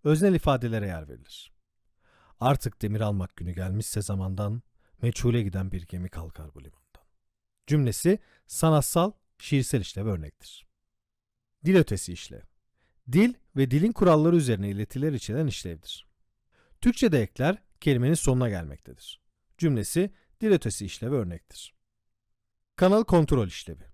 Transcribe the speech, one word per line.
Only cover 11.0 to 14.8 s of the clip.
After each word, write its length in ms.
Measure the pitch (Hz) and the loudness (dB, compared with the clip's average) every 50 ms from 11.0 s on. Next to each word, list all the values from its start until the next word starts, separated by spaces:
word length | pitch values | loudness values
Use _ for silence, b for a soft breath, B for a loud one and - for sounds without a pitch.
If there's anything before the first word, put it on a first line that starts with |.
| _ _ _ _ _ _ _ _ _ _ _ _ - | _ _ _ _ _ _ _ _ _ _ _ _ 2
Dil 100 | 160 190 | 4 6
ötesi 380 | 180 151 - 104 95 - - 87 | 6 6 4 0 -6 -6 -8 -10
işlev. 280 | - - - 62 - - - _ _ _ _ _ _ _ _ _ _ _ 123 | -12 -12 -16 -18 -18 -20 -20 _ _ _ _ _ _ _ _ _ _ _ 0
Dil 220 | 120 175 220 247 247 _ _ _ _ | 4 4 4 4 2 _ _ _ _
ve 160 | 135 135 127 | 0 0 2
dilin 200 | 127 151 180 226 | 2 2 2 2
kuralları 440 | 220 - 202 180 160 156 151 170 175 | 2 2 4 6 6 6 6 4 4
üzerine 340 | 170 147 123 113 95 98 101 | 4 4 2 0 -2 -2 -6
iletiler 440 | 101 101 | -4 -6